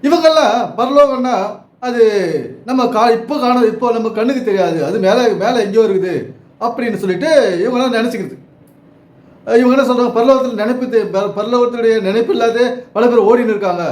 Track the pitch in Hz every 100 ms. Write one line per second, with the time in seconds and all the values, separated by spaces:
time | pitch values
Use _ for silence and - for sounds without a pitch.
0 | 269 339 320 311 262 233 - - 247 285
1 | 285 262 254 220 190 - - _ 254 240
2 | 220 208 180 156 123 - 220 262 247 214
3 | 240 226 - 294 247 247 226 - 247 226
4 | 220 214 233 269 220 196 175 165 147 202
5 | 185 226 240 185 202 254 220 208 220 190
6 | 180 151 113 - _ _ 233 233 240 196
7 | 196 180 302 302 214 175 214 247 254 226
8 | 233 - 165 - - _ _ _ _ _
9 | _ _ - - - 233 247 262 254 247
10 | 240 220 247 269 254 220 214 247 254 226
11 | 190 185 202 202 214 247 240 240 226 220
12 | 190 214 233 233 233 226 247 247 - 202
13 | 240 233 202 240 220 202 196 175 165